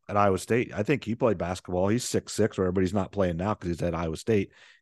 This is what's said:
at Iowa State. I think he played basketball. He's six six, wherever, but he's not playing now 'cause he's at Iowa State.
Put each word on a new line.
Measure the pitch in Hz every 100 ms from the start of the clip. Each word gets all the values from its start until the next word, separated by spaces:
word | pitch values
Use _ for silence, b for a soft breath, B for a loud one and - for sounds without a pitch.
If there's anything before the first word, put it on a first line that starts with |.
| -
at | 101
Iowa | 101 92
State. | - 117 78
I | 90
think | 107 135 -
he | 117
played | 123 90
basketball. | 87 92 - 90 98
He's | 120
six | - 101 -
six, | - 107 -
wherever, | 92
but | 92
he's | 92
not | 101 92
playing | 104 92 82
now | 98
'cause | 104 90
he's | 82
at | 87 85
Iowa | 82 80
State. | - 107 95 b b b